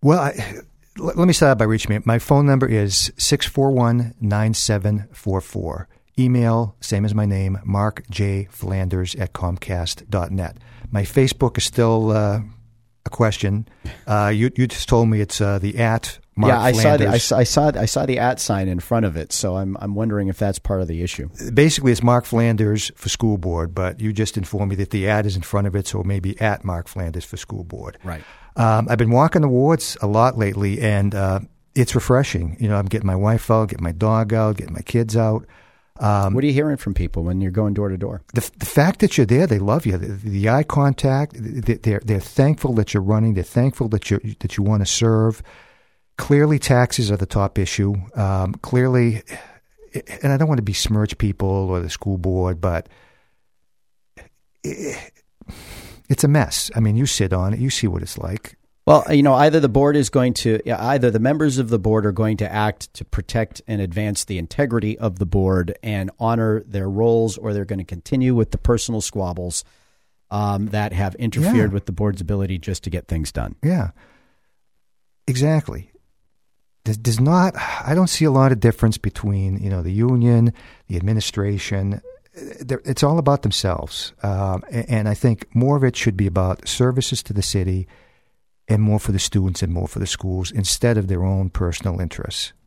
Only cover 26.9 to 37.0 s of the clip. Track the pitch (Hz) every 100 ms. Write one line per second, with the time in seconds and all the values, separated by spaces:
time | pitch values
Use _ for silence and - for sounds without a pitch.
26.9 | - 87 80 - 107 - 101 85 - -
27.9 | - 92 80 - - - - 117 110 117
28.9 | 117 113 120 160 175 147 123 139 165 -
29.9 | - 104 104 123 120 104 98 101 101 113
30.9 | 104 101 101 98 95 - _ _ - 123
31.9 | 127 - 127 139 - 85 95 113 104 98
32.9 | 107 98 92 104 113 - 110 110 - 85
33.9 | 82 110 113 110 110 107 101 - 98 -
34.9 | 120 113 113 110 110 - - _ _ _
35.9 | - 107 104 98 104 143 139 151 139 -
36.9 | 98